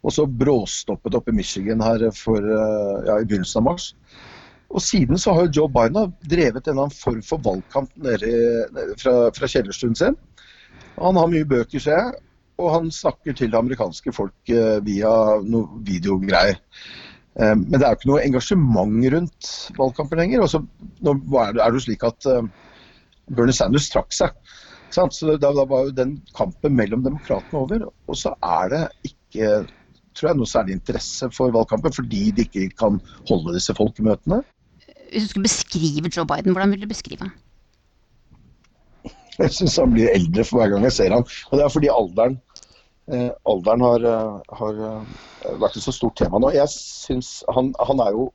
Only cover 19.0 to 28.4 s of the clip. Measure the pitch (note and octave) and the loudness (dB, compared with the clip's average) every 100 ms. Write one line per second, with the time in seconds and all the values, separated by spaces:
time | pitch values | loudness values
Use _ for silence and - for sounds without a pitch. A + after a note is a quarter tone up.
19 | B2+ D#3 E3+ _ - - - - C3 B2+ | 2 2 -2 _ -14 -12 -14 -2 -2 -2
20 | C#3+ E3 F3 B3+ F3+ D#3+ - _ - - | -4 -2 2 2 2 0 -4 _ -20 -4
21 | D#3 C#3 C3+ C3+ G#2+ A2+ A2+ B2 A#2+ G#2+ | 0 0 0 0 0 2 2 2 -4 -2
22 | A#2 - - B2 A2+ - - - - _ | -2 -2 0 0 -2 -12 -20 -20 -20 _
23 | _ _ - B2+ A#2+ B2+ G#2 C#3 - G#2 | _ _ -6 2 2 4 2 2 0 -4
24 | - - F3+ - _ - - - - - | -4 -2 -2 -2 _ -20 -20 -20 -6 0
25 | F3 - D#3 D3+ C#3+ C#3+ C3+ C3 C#3 C3 | 0 0 0 2 2 2 2 2 0 0
26 | B2+ D3 - - G2 - D3+ C3 G2+ A2+ | -2 -4 -14 -6 -6 -2 0 2 2 0
27 | C3 D3 - G2 - D3+ C3+ A3 - _ | -2 -6 -4 -6 -4 -6 -2 -4 -6 _
28 | - - - - | -10 -6 -6 -4